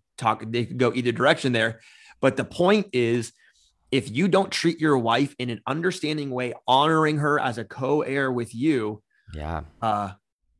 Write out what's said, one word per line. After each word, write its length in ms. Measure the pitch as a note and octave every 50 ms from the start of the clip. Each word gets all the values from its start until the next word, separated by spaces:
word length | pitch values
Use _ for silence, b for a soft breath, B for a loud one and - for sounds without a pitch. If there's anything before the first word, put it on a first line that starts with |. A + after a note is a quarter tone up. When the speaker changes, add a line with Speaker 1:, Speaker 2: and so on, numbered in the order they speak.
| _ _ _ -
Speaker 1:
talk, 260 | - A2+ A2 A2 A2+
they 200 | A2 A2+ A#2+ A#2+
could 140 | G2+ - B2
go 120 | B2+ A#2+ A2+
either 180 | B2+ A#2+ B2
direction 420 | A#2 A2 A#2+ C#3+ E3 D#3+ - C3+ B2
there. 260 | A2+ A2 A2+ A2+ B B B B B B B B B
But 140 | - C3+ C3
the 80 | C3 -
point 440 | - - - F3 F3+ G#3 G#3+ G3 -
is, 400 | - B2+ A#2+ A2+ A#2+ A#2+ A#2 - - b b b b b b b b _ _ -
if 200 | - C3+ - -
you 160 | G#2+ B2+ F3+ G3+
don't 240 | E3 F#3+ G3 F#3+
treat 280 | - - - E3+ E3 -
your 180 | D3+ D#3 C#3+ C3
wife 340 | A2+ A2+ A#2 B2 C#3+ C#3 - -
in 100 | B2 B2
an 120 | A#2 G2+ -
understanding 640 | B2+ C3+ D#3 E3+ F#3 F3+ - - D3 D#3 D3+ D3 C#3
way, 240 | B2+ B2 B2+ B2 A2+ - - -
honoring 500 | B2 C3+ C#3+ D#3 D#3+ D#3+ D#3 D3+ D3+ D3+
her 220 | D3 D3 D3 D3
as 180 | C#3 C3 A2+ A2+
a 60 | A2+
co-heir 680 | - - - C3 C3 C#3+ D3+ C#3+ A#2+ C3+ C#3 C#3 C3
with 220 | B2+ A#2+ A#2+ A#2 -
you, 480 | A#2 B2+ D#3+ D3+ B2 G#2+ G#2+ G#2+ G#2 _ _ _ _ _ - -
Speaker 2:
Yeah. 280 | D#2+ D2+ D#2 E2 D#2 D#2 D#2 - -
Speaker 1:
uh, 300 | - A2+ G#2+ G#2 G#2 G2 F#2+ _ _ _ _ _ _ _ _ _